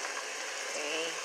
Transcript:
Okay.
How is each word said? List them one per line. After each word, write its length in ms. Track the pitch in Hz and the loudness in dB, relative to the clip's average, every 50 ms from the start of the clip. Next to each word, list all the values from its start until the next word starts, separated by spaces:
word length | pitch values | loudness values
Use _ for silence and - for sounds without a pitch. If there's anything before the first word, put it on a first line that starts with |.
| - - - - - - - - - - - - - - - | -2 0 0 -2 -2 -2 -2 -2 -2 -2 -2 -2 0 0 0
Okay. 320 | 151 151 147 160 160 165 165 160 - | 0 2 2 2 2 2 2 0 0